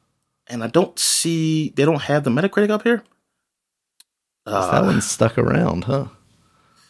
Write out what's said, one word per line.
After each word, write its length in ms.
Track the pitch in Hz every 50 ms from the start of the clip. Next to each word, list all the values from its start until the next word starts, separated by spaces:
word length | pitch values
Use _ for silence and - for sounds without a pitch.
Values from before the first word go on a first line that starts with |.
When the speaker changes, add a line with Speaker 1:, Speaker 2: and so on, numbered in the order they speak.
| _ _ _ _ _ _ _ _ _
Speaker 1:
And 140 | - 120 117
I 60 | 113
don't 320 | 113 117 165 170 - - -
see, 720 | - - - - - 170 170 165 160 160 160 156 156 - -
they 80 | 139 139
don't 160 | 156 165 143
have 240 | - - 143 151 147
the 40 | 135
Metacritic 380 | 117 135 180 196 - 202 208 202
up 140 | 214 208 -
here? 180 | 233 240 214 - _ _ _ _ _ _ _ _ _ _ _ _ _ _ _ _ _ _ _ - _ _ _ _ _ _ _ _
Speaker 2:
That 100 | 107 104
Speaker 1:
Uh, 280 | 98 92 90 - - -
Speaker 2:
one 140 | - - -
stuck 360 | - - - - 127 113 -
around, 480 | - - - - - 170 85 82 90 -
huh? 220 | - 139 139 135 - - _ _ _ _ _ _ _ _ _ _ _ _ _ _